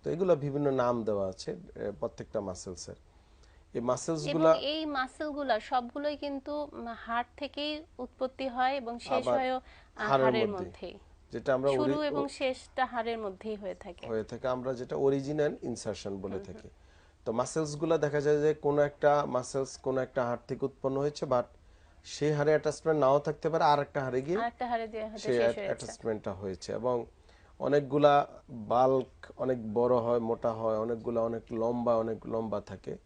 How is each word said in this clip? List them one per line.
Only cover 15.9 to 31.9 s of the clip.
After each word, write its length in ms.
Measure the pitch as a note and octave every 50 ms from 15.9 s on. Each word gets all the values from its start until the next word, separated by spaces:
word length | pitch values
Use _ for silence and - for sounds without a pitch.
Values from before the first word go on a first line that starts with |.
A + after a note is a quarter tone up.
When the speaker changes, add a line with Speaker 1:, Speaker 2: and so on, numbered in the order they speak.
| G2+ - - G#2
Speaker 1:
বলে 260 | G2 G2 F#2+ G2 F#2+
Speaker 2:
হুম, 80 | F#2 G2+
হুম। 100 | F#2+ F2
Speaker 1:
থাকি। 160 | G#3+ - - - _ - - - - - - _ _ -
তো 60 | -
মাসেলসগুলা 680 | A3 A#2+ B2+ B2+ - D#3+ D#3+ D3 D3 D3 D#3+ D#3+ E3 D#3
দেখা 240 | D3 D3 C#3 D3
যায় 200 | C#3 D3 D3+ D3
যে 120 | D3 D3+ D3+
কোনো 280 | D3+ - D3 C#3+ D3
একটা 440 | D3 C#3+ C#3+ - - D3 C#3+ D3 D3
মাসেলস 520 | D3 B2+ B2 B2+ - - C3+ C3+ B2+ - -
কোনো 240 | - C3+ C3 C3
একটা 240 | C3 B2+ - C#3 B2
হাড় 140 | A#2+ A#2+ A2+ - -
থেকে 180 | C3+ B2 -
উৎপন্ন 320 | C3 - - - C3+ C3+ C3+
হয়েছে, 280 | C#3+ D3 D3 - -
but 180 | D3 C3 B2 A#2+ - - - - - - - - - - - -
সেই 280 | - - - D3 D3+
হাড়ে 200 | D3+ D3 C#3+ D3
অ্যাটাচমেন্ট 480 | D#3 D3 D3 D3+ C#3+ - - D#3+ D#3 D3+
নাও 200 | C#3 C3 C#3 D3
থাকতে 300 | D3 D#3 D3 - - D#3+
পারে, 140 | D3+ E3 F3
আর 160 | D3+ D3 C#3+
একটা 240 | C#3+ - - C#3+ C3+
হাড়ে 180 | C3 B2+ C3
গিয়ে 160 | C3+ C#3+ F3 G#3
Speaker 2:
আর 60 | A#3
একটা 240 | A#3+ A#3 - B3+ A#3+
হাড়ে 200 | A#3+ A3+ A3+ A3+
যে 140 | A3 A3
হয়তো 160 | G#3+ A3 G#3+ G#3+
Speaker 1:
সেই 160 | - - B2
Speaker 2:
শেষ 100 | A#2+ A#2
Speaker 1:
অ্যাট-, 160 | A#2 A#2 G#3+
Speaker 2:
হয়েছে। 260 | G3+ - - - -
Speaker 1:
অ্যাটাচমেন্টটা 480 | A2 A2+ - - A#2 A2 G#2 - G#2+ G2
হয়েছে। 400 | F#2+ G2+ G2 F#2+ F2+ - - G#2
এবং 320 | G#2 A2 B2 B2 A#2+ A#2 - - _ - - - - - - - -
অনেকগুলা 680 | C3+ C3 C#3 D3 C#3+ B2+ C3 D3 C#3+ D3 C#3+ C#3+ C#3+ - - - - -
বাল্ক 840 | B2+ A#2 G#2+ G#2 A2+ A#2+ C3 C3 C3+ C3 B2 - - - - - - -
অনেক 360 | B2+ B2+ B2+ B2 A2 A2 G#2
বড় 220 | A#2+ A#2+ B2 B2+
হয়, 240 | B2 A2+ A#2 A#2+ A#2+
মোটা 340 | A2+ A2+ A#2 A2+ - A#2+ A2+
হয়, 240 | A2+ A2+ A2+ A2 G#2+
অনেকগুলা 440 | A2 A#2 A#2+ A2+ A2 A#2+ A#2 A#2
অনেক 200 | A2+ A#2 A#2 A2+ - -
লম্বা, 440 | A#2+ A2+ A2+ A#2 B2 B2 A#2 A#2+